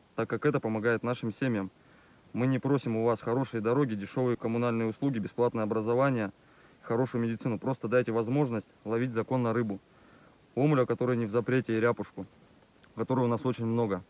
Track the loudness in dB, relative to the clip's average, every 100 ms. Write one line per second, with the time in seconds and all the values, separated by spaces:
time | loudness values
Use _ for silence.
0 | _ -6 -4 0 0 0 0 0 0 0
1 | -2 -4 -4 -2 0 0 -4 -10 -20 -20
2 | -20 -20 -8 -2 0 2 2 0 0 0
3 | 2 0 0 -2 -2 -2 0 2 0 -2
4 | -4 -2 0 0 -2 0 0 0 -2 -2
5 | -2 -2 -4 0 0 0 -2 0 0 2
6 | 2 2 -2 -6 -20 -20 -20 -12 -2 0
7 | 0 0 -2 -2 -4 -2 -2 -4 0 2
8 | 2 0 0 0 0 -2 -6 _ -4 -2
9 | 0 -2 0 0 0 0 -2 -4 -12 -20
10 | -20 -20 -20 -20 _ 0 4 4 2 0
11 | 0 0 0 0 2 0 2 2 2 0
12 | -6 -10 -14 -16 -20 -20 _ _ -12 -6
13 | 0 2 2 2 0 -2 0 0 0 -2
14 | -6